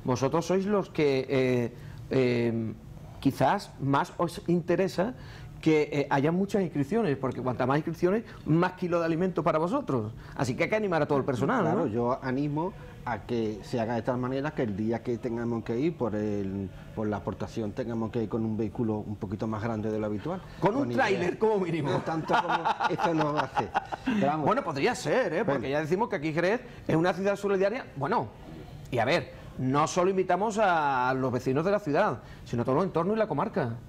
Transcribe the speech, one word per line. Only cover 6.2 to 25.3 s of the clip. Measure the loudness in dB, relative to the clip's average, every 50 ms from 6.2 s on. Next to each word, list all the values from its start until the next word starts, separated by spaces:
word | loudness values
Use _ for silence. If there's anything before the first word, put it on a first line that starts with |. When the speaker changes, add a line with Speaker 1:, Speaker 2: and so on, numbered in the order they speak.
| 4 4
Speaker 1:
muchas | 2 2 0 2 2 0
inscripciones, | 0 2 0 0 0 2 2 2 2 2 0
porque | 0 0 -4 -4 -2
cuantas | -2 -2 0 0 2
más | 2 2
inscripciones, | 2 2 -2 -2 0 2 2 2 2 -2 -4 -14 -10 0
más | 2 4 4 4 2 0
kilos | -2 -2 0 2 2
de | 2
alimento | 2 2 2 0 0 0 2
para | 2 2 2
vosotros. | 2 2 2 0 -2 0 0 0 0 0 -2 -6 -10 -14 -12 -4
Así | -2 -2 -2 0
que | 0 0
hay | 0
que | 2
animar | 0 0 2 2 2
a | 2
todo | 2 2
el | 0 2
personal, | 0 0 0 2 2 2 2 2
¿no? | 2
Speaker 2:
Claro, | 2 2 0
yo | 0 0 0 2 2 0 0
animo | -2 -4 -2 0 0 0 0 -2 -2 -2 -4 -8 -16 -16 -16 -10 -6
a | -6 -6 -6 -2
que | -2 0 0 0 0 -2 -6 -8
se | -4 -2 -2
haga | 0 0 0
de | -2
tal | 0 0 0
manera | 0 0 -2 -2 -2 -2 -4
que | -2 -2 -2
el | -2 0
día | -2 0 0 0 -2 -2
que | -4 -4
tengamos | -2 -2 -4 -4 -2 -2 -2 -2 -2 -2
que | -2 -2
ir | 0 0 -2 -2
por | -2 -2 -2 0
el, | 0 0 0 -2 -2 -2 -4 -4 -4 -6 -6 -8 -12 -16 -12 -6
por | -4 -2
la | -2 -2
aportación | -2 -4 -6 -6 -6 -8 -8 -6 -6 -6 -6 -6
tengamos | -6 -6 -4 -4 -4 -4 -2
que | -2 -4 -4
ir | -2
con | -2 -2 -2
un | -2 -2
vehículo | -2 -4 -4 -2 -2 -2 -2 -2 -2
un | -4 -6 -8
poquito | -8 -6 -6 -6 -4 -4
más | -4 -4 -4 -4
grande | -4 -4 -2 -2 -2
de | -2 -2
lo | -2
habitual. | -2 -4 -4 -4 -6 -8 -8 -10 -14 -8 0
Speaker 1:
Con | 0 0 2
un | 2 -2
Speaker 2:
Con | 0
ideas. | 0 0 2
Speaker 1:
tráiler, | 2 2 0 0 -2 0
como | 2 2 2 4 2
mínimo. | 0 0 0 0 0 0
Speaker 2:
No | 0 0
tanto | -2 -2 -4 -4 0 2 2
como | 2 2 2 0 0 0 0 0 0 0 -2
eso | 0 0 0 2 2
no | 2 2 2 2
va | 0
a | -2
hacer. | -2 -2 -2 -2 0 -2 -4 -4 -4 -10 -6 -2
Pero | -2 0 2 2
vamos. | 2 2 2 2
Speaker 1:
Bueno, | 2 2 2 0
podría | -2 -2 0 0 0 0
ser, | 0 0 0 2 2 2 2